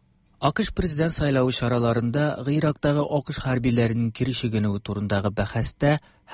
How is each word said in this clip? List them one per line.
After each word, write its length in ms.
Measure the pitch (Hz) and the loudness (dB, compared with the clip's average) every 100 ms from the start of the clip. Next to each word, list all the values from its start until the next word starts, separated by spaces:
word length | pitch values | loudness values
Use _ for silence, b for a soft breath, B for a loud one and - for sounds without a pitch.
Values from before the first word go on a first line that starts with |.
| _ _ _ _ | _ _ _ _
акыш 340 | 139 - 214 | -2 0 -4
президент 400 | - 180 147 165 | -2 -4 0 -2
сайлавы 380 | - 147 135 127 | 0 0 2 2
чараларында 920 | 120 120 120 117 117 117 139 147 - | 0 0 2 2 2 0 0 0 -2
Гыйрактагы 560 | 131 147 151 - 147 147 | -2 0 0 0 0 2
акыш 380 | 147 147 - 147 | 0 -2 -4 -6
хәрбиләренең 680 | 135 127 123 117 117 113 117 | -2 0 2 2 2 2 -2
кире 200 | - 127 | -2 -2
чигенүе 480 | 120 120 107 104 98 | -2 -2 0 0 -2
турындагы 500 | - 101 101 101 101 | -4 -4 0 0 0
бәхәстә 720 | 104 98 113 113 - 143 151 b b _ | 0 -2 -2 -4 0 2 2 b b _